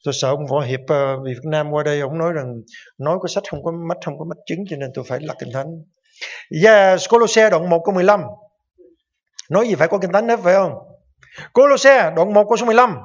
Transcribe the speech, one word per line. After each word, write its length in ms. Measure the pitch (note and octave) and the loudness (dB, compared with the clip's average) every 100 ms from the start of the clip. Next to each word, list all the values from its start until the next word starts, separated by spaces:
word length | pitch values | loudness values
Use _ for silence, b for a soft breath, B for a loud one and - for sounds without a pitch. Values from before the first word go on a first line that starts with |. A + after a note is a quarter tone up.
Tôi 100 | D3 C3 | -8 -4
sợ 80 | C3+ | -4
ông 180 | C#3+ C#3+ | -4 -4
Võ 100 | C#3 | -4
Hiệp, 200 | B2+ B2+ C3 | -4 -8 -2
ờ, 300 | D3 C#3 C3+ | -2 -2 -4
người 100 | C3+ | -8
Việt 160 | A#2+ D#3+ | -10 -6
Nam 200 | D#3 D3+ | -6 -4
qua 120 | D3 | -4
đây, 160 | D3+ D3 | -2 -4
ông 180 | C3+ D#3+ | -6 -4
nói 160 | E3 D#3+ | -4 -6
rằng 100 | B2+ A#2 G#2+ B B _ | -8 -14 -18 B B _
nói 180 | C#3 F3+ | -4 -4
có 60 | F3+ | -4
sách 160 | G3 - | -8 -8
không 140 | D3 | -10
có 80 | E3 E3+ E3+ | -8 -8 -8
mắt, 80 | F3 - | -8 -10
không 140 | D3 | -10
có 60 | D#3+ | -14
mắt 120 | E3+ - | -14 -12
chứng, 140 | E3 G3 | -10 -10
cho 80 | D3 | -10
nên 100 | C3+ | -10
tôi 120 | C3+ - | -12 -10
phải 120 | B2+ | -10
lật 140 | D3+ - | -10 -14
Kinh 100 | B2 | -10
Thánh. 140 | C3 C#3+ E3 D#3 _ B B B B B D#3 | -10 -10 -14 -20 _ B B B B B 2
Dạ, 320 | G#3 G#3+ F#3+ F#3 - | 6 6 6 2 2
Colosse 400 | A#3 A3+ A3 A3 | 2 4 4 4
đoạn 200 | E3+ F3 | 2 0
một 120 | E3+ E3+ | 0 0
câu 100 | F#3 | 0
mười 80 | |
lăm. 180 | F#3 G#3 B2 - _ _ _ _ _ _ _ _ _ - _ | 2 2 -2 -16 _ _ _ _ _ _ _ _ _ -20 _
Nói 180 | E3 A#3 | -2 0
gì 80 | E3 | 0
phải 120 | E3 | 0
có 100 | G3+ | 0
Kinh 140 | F3+ | 0
Thánh 180 | G3 A#3 | 0 0
hết, 100 | A3+ | 0
phải 100 | F3+ | 2
không? 180 | F#3+ F#3 B2 - _ _ _ B B B | 2 2 -6 -18 _ _ _ B B B
Colosse 580 | A#3+ C#4+ C4+ C4+ C4+ E3 D#3+ | 4 6 6 6 6 4 0
đoạn 180 | F#3+ | 2
một 100 | G#3 G3+ | 2 2
câu 80 | A3+ | 0
số 80 | A#3 | 2
mười 100 | A3+ | 2
lăm. 200 | B3 C#3 | 2 -2